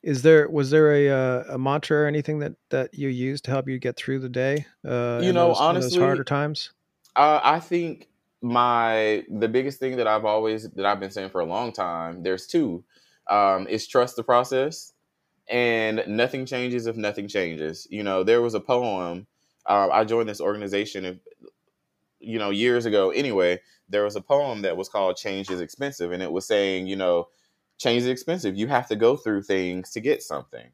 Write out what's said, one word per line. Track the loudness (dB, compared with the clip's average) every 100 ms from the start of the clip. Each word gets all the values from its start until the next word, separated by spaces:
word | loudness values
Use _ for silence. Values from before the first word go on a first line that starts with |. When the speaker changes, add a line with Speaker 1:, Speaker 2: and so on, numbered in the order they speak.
Speaker 1:
Is | -2 4
there, | 8 8 6
was | 0 2
there | 6 6
a, | 6 4
uh, | 4 2 -2 -4
a | -4
mantra | 0 -2 0 2
or | 2
anything | 0 -4 -6
that, | -6 -10 _
that | -4 -4
you | -6 -6
used | -4 -4 -6
to | -4
help | -4 -4
you | -6
get | -6 -6
through | -6 -6
the | -4
day, | -2 -2 -2 -6 _ -4
uh, | -2 -2 0
Speaker 2:
You | 2
Speaker 1:
in |
Speaker 2:
know, | 4 4
Speaker 1:
those, | 4
in | 2 2
those | 0 2
harder | 2 2
Speaker 2:
honestly, |
Speaker 1:
times? | -2 -2 -2 -6 -12 _ _ _ _ 4
Speaker 2:
uh, | 6 6
I | 4 2
think | 0 -4 -2 -8 -18 _ _ _
my, | 0 2 4 4 2 2 2 0 -4
the | -2 0
biggest | 0 -2 -4
thing | -6 0
that | 0
I've | 2
always, | 2 0 0 -4 -6
that | -2 0
I've | 0
been | -4
saying | -8 -6
for | -4
a |
long | -2 -2 -4
time, | -4 -4 -4 -8 -6
there's | -4 -4 -2
two, | -2 -2 -6 _ _ _ _ 0
um, | 4 4 2 -2
is | -6 0
trust | 0 0
the | -4
process | 2 2 4 -2 -2 -6 -18 _ _ _ _ _ -4
and | 0 2 2 0 -2 -4
nothing | 0 0 -2 -6
changes | -6 -4 -4 -6
if |
nothing | -4 -6 -6 -4
changes. | -4 -4 -4 -8 -8 -12
You | -6
know, | -2 0
there | 4 4
was | 4
a | -2
poem, | -2 -2 0 -4 -6 -8 -14 _ _ _ 0
uh, | 2 4
I | 2
joined | 2 0 -2
this | -4
organization, | -4 -4 -4 -4 -4 -8
if, | -10 -12 -20 _ -20 _ _ _ _ _ _ _
you | -8 -4
know, | -2
years | 0 2 2 2
ago. | 2 4
Anyway, | 0 0 2 2 0 _ _ _
there | 0
was | 0
a | -4
poem | 0 0 0 -2
that | -4 -4
was | -4
called | -2 -2 -2
Change | -6 -8 -6
is | -8
Expensive. | -8 -8 -8 -6 -6
And | -6
it | -4
was | -6 0
saying, | 0 2 -2 -6
you | -2
know, | 0 0 -2 _ _ _ _ _
change | -2 0
is | 0
expensive. | -4 -6 -4 -4 -4
You | -2
have | -2 -2
to | 2
go | 2 2
through | -2 -4
things | -2 -2 -2 -6 -10
to | -6
get | -4 -4
something. | -4 -10 -10 -20 -20